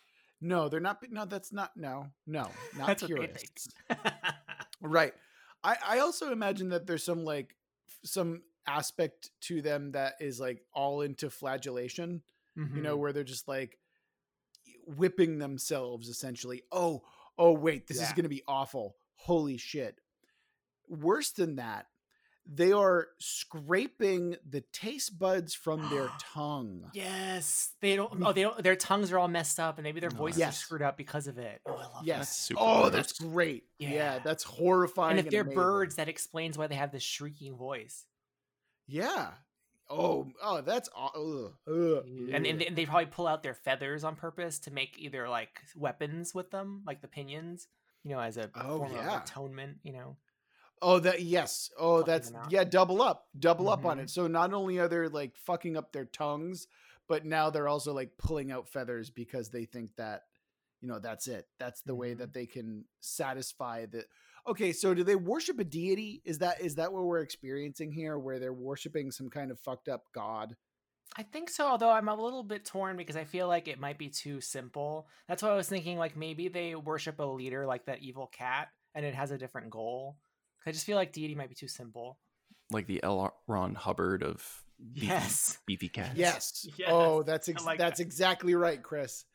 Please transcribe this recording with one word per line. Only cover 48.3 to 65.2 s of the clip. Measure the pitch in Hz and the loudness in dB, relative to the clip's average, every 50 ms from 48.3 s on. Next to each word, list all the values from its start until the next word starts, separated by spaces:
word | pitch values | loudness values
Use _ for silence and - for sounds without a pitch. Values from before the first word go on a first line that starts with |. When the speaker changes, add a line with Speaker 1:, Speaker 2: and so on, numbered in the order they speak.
| 110 | -4
Speaker 2:
a | 117 110 104 - | -6 -8 -8 -8
Speaker 1:
Oh, | 117 123 135 151 156 | -8 -6 -4 -2 -2
Speaker 2:
form | 143 135 127 | -2 -4 -4
of | |
Speaker 1:
yeah. | 117 117 170 208 156 - | -4 -4 -2 -2 -4 -4
Speaker 2:
atonement, | - - 139 139 135 135 135 135 139 143 147 - | -6 -10 -10 -10 -10 -10 -10 -12 -12 -12 -14 -14
you | 151 131 | -12 -12
know? | 127 123 131 139 - _ _ _ _ _ _ _ _ _ _ _ _ 175 | -12 -12 -14 -16 -18 _ _ _ _ _ _ _ _ _ _ _ _ 6
Speaker 1:
Oh, | 180 185 180 | 8 8 8
that, | 160 180 180 170 180 | 8 6 4 4 2
yes. | 165 175 180 147 - - - - - - - | 2 2 2 2 2 -2 -6 -6 -8 -4 2
Oh, | 165 165 170 165 | 6 6 8 8
Speaker 2:
Fucking | 160 165 165 | 8 6 4
Speaker 1:
that's, | 160 120 117 | 2 2 -2
Speaker 2:
them | 117 117 117 | -10 -10 -4
out. | 147 180 | 2 4
Speaker 1:
yeah, | 196 185 | 4 6
double | 180 180 185 185 180 185 202 | 8 8 8 8 8 8 6
up. | 262 233 170 - - _ - 139 | 6 6 4 2 -4 _ -2 4
Double | 139 165 170 170 185 202 | 6 6 6 6 6 4
up | 208 156 139 | 2 2 2
on | 170 151 | 0 0
Speaker 2:
Mm-hmm. | 135 135 | 0 -4
Speaker 1:
it. | 147 | -4
So | - 180 175 | -2 0 0
not | 165 165 165 175 185 196 | 2 4 4 4 4 2
only | 202 196 190 185 180 | 0 0 0 2 2
are | 170 170 | 4 4
they, | 170 170 165 | 4 2 2
like, | 160 147 147 143 131 - | 2 0 -2 -4 -6 -8
fucking | - - - 180 170 - 170 160 | -8 -4 -2 -2 -2 -2 -2 -4
up | 156 - - - | -4 -4 -6 -6
their | 143 131 | -8 -8
tongues, | - - - 151 147 147 151 160 175 185 180 - - _ _ - - - _ _ - | -8 -6 -4 -2 -2 -2 -2 -4 -6 -8 -8 -12 -16 _ _ -20 -20 -20 _ _ 0
but | 165 151 156 | 0 0 0
now | 156 160 160 156 156 | 2 2 4 4 4
they're | 147 151 147 143 | 2 2 2 2
also, | 147 147 143 147 143 | 2 0 0 -2 -2
like, | 135 131 117 - - | -4 -4 -6 -6 -4
pulling | - - 160 151 139 135 | -2 -2 0 -2 -2 -4
out | 131 127 117 - | -6 -8 -8 -6
feathers | - 139 127 117 123 117 110 - | -6 -6 -4 -4 -4 -4 -6 -8
because | - 123 120 - - 131 117 107 | -10 -12 -10 -8 -6 -8 -8 -6
they | 117 120 113 | -8 -8 -8
think | 107 - 123 113 104 - | -8 -10 -10 -12 -12 -10
that, | - 113 107 104 - - _ _ _ _ _ _ _ _ _ _ _ | -10 -8 -8 -8 -10 -12 _ _ _ _ _ _ _ _ _ _ _
you | - 123 | -10 -8
know, | 120 110 | -8 -8
that's | 101 113 110 - - 131 | -8 -8 -8 -8 -8 -8
it. | 120 95 82 _ _ - | -8 -8 -10 _ _ -10
That's | 127 123 - - - | -10 -10 -10 -10 -8
the | 139 131 | -6 -6
way | 123 123 120 | -4 -4 -6
Speaker 2:
Mm-hmm. | 120 120 | -6 -6
Speaker 1:
that | 123 123 139 | -8 -10 -8
they | 127 120 | -8 -10
can | 117 - 127 113 110 110 107 113 - _ _ | -8 -8 -10 -10 -10 -10 -12 -14 -18 _ _
satisfy | - - - - 151 135 131 131 131 - - - 135 120 117 117 113 | -12 -8 -6 -4 -4 -4 -4 -4 -6 -8 -8 -8 -8 -6 -6 -6 -8
the, | 107 117 117 107 - _ _ _ _ - - - | -8 -8 -10 -10 -10 _ _ _ _ -20 -8 -4
okay, | 240 214 202 214 180 160 | -4 -2 2 2 0 2
so | - - 190 180 | 2 4 4 4
do | 175 180 | 6 6
they | 190 202 | 6 4
worship | 190 | 4